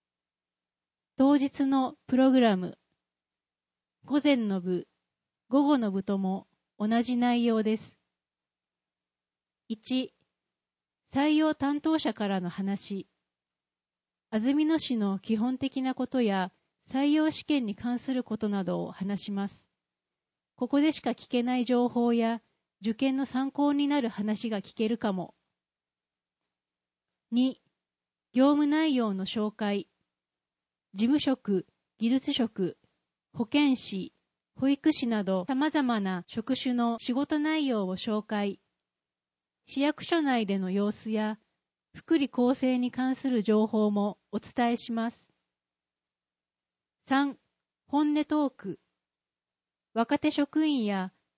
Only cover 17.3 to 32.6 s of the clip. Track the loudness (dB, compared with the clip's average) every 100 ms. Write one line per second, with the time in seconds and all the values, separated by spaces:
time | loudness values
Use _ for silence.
17.3 | 0 -2 -2 -2 -4 -4 -4 -4 -4 -4
18.3 | -4 -2 -2 -2 -2 -4 -6 -6 -4 -4
19.3 | -4 -6 -8 _ _ _ _ _ _ _
20.3 | _ _ -6 -2 2 2 0 -4 -6 -4
21.3 | -2 0 0 0 2 2 2 2 2 0
22.3 | -2 _ _ _ _ -4 0 0 0 -2
23.3 | -2 -4 0 0 2 2 0 -2 -2 -4
24.3 | -2 -4 -6 -6 -4 -2 -2 -2 -4 -6
25.3 | _ _ _ _ _ _ _ _ _ _
26.3 | _ _ _ _ _ _ _ _ _ -4
27.3 | 0 0 -2 _ _ _ _ _ _ _
28.3 | 4 4 4 4 2 2 2 0 -2 -4
29.3 | -4 -4 -2 -2 -2 -6 _ _ _ _
30.3 | _ _ _ _ _ _ -2 2 2 2
31.3 | -2 0 -2 -2 _ _ -4 0 0 0
32.3 | -2 -2 -2